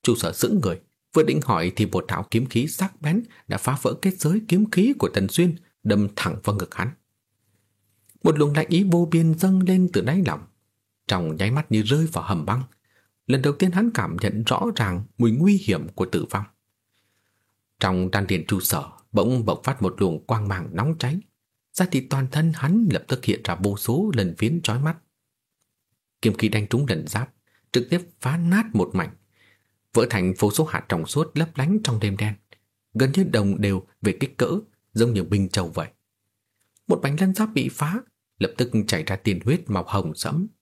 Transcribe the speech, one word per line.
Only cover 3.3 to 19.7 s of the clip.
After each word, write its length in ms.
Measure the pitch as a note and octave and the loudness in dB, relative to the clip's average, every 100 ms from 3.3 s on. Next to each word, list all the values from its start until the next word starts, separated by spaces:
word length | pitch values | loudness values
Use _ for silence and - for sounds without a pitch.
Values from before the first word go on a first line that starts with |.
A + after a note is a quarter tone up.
| - - | -16 -8
đã 100 | F#2+ | -4
phá 200 | - C3 | -2 -2
vỡ 120 | A#2+ C3+ | -2 0
kết 120 | G3 F#3 | -2 0
giới 220 | D3+ G3+ G#3+ | 0 0 2
kiếm 220 | F3+ G#3+ | 2 2
khí 240 | - A3+ C#4+ | 4 2 2
của 100 | - | -2
Tần 140 | - F#2+ | 0 -2
Xuyên, 280 | - F3 E3 _ _ | 2 2 0 _ _
đâm 260 | G#2+ G#2 G2+ - | 0 2 2 -2
thẳng 200 | F#2 F2+ | -6 -4
vào 120 | - G2+ | -2 -2
ngực 180 | F2 | -4
hắn. 160 | - G2+ - _ _ _ _ _ _ _ _ _ _ _ _ | -6 -8 -8 _ _ _ _ _ _ _ _ _ _ _ _
Một 160 | F3 D3+ | 0 2
luồng 180 | D3 D3 | 2 2
lạnh 120 | - | 2
ý 160 | E3+ G3 | 2 4
vô 180 | E3+ E3+ | 4 4
biên 280 | E3 E3 D#3+ | 4 4 2
dâng 240 | F#3+ F#3+ | 4 4
lên 260 | F#3 F#3 F3+ | 4 4 4
từ 80 | C3+ | 2
đáy 220 | G#2 F3+ D3+ | 0 2 0
lòng, 200 | D2+ - _ _ _ _ _ - | -2 -10 _ _ _ _ _ -4
trong 300 | F#2 E2 D#2 | -2 -2 -2
nháy 140 | G2 | 0
mắt 220 | C3+ D#3 | 0 0
như 100 | A2 | 0
rơi 240 | G#2+ C#3+ D#3+ | 2 0 0
vào 180 | G#2 | -4
hầm 220 | D#2+ F2+ D2 | -4 -4 -2
băng. 160 | A#2 C3 _ _ _ _ _ - | -4 -4 _ _ _ _ _ -2
Lần 160 | C3 | 0
đầu 100 | C#3 | 0
tiên 180 | D3 F#3 | 0 0
hắn 200 | F3 A#3 | 2 0
cảm 220 | A3+ F2 E2 | 0 -4 -2
nhận 220 | G#2+ G#2 A2 | -2 -2 -2
rõ 200 | B2 A#3 - | 0 -2 -2
ràng 280 | G#2+ F2+ G#2 - | -2 -2 -6 0
mùi 120 | A#2 | 2
nguy 260 | A#2+ F3+ G3+ | 4 4 4
hiểm 320 | - E2+ D2 | 2 -2 -4
của 180 | - F#2 | -4 -2
tử 200 | E2+ - | -2 -2
vong. 140 | G2 G#2 _ _ _ _ _ _ _ _ _ _ _ _ _ | -6 -6 _ _ _ _ _ _ _ _ _ _ _ _ _
Trong 300 | G2 F#2 F#2 | 0 0 0
đan 160 | G2+ G2 | -2 0
điền 200 | F2+ D#2+ | -2 0
Chu 140 | F#2+ | -2
Sở 240 | - E2+ C#2 - _ | 0 -4 -6 -16 _
bỗng 320 | G#2+ G2 B2+ | 0 2 2
bộc 160 | G#2 D#2+ | 0 -2
phát 180 | - | -4